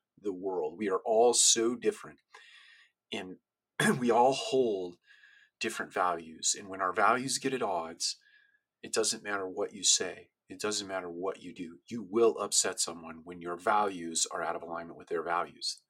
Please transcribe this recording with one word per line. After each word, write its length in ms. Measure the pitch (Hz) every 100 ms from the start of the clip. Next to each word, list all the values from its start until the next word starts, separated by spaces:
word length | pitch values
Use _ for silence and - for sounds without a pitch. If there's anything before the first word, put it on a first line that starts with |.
| _ _
the 120 | 101
world. 440 | 90 95 92 76 85
We 120 | 104
are 100 | 95
all 280 | - 110 120
so 420 | 117 - 117 113
different, 440 | 123 107 104 - - _ - - - - - _ _ _
and 240 | 104 92 90 _ _ _ _
<clears throat> 200 | 110 135
we 120 | 120
all 220 | 113 127
hold 640 | 135 - 131 123 98 90 87 _ - - - _ _
different 320 | 110 - -
values. 600 | - 90 85 80 80 - -
And 100 | 101
when 140 | 95
our 100 | 95
values 460 | 92 104 123 131 123
get 160 | 135
at 80 | 127
odds, 540 | 107 90 80 82 - - _ _ _ _ _ _
it 100 | -
doesn't 320 | - 107 -
matter 240 | 104 104 92
what 260 | 92 98
you 80 | 101
say. 460 | 87 - 92 80 - _ _
It 120 | 95
doesn't 260 | 104 107 98
matter 240 | 95 90
what 320 | 85 95 -
you 100 | 90
do. 260 | 85 85 85 -
You 180 | 117 92
will 300 | 107 113 101
upset 400 | 101 - 101 92
someone 440 | - 85 82 82
when 160 | 85 90
your 160 | 85 87
values 680 | 110 107 101 92 85 82 -
are 120 | 90
out 120 | 82
of 80 | 85
alignment 340 | 85 82 85 85
with 120 | 90
their 140 | 85
values. 580 | 80 85 85 87 - -